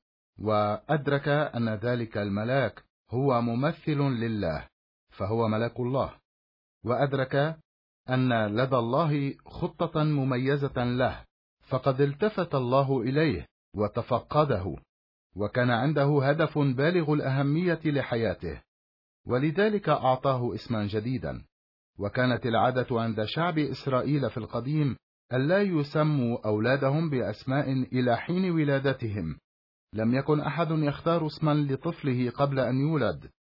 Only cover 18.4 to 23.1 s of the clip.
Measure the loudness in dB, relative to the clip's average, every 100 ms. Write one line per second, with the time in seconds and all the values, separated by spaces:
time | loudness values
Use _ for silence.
18.4 | -6 -10 -14 _ _ _ _ _ -2 0
19.4 | 2 2 2 0 2 2 4 2 2 0
20.4 | -2 -4 -4 -2 -2 -2 -2 -4 -4 -8
21.4 | -12 _ _ _ _ -8 -4 0 0 0
22.4 | 0 2 2 2 0 -2 0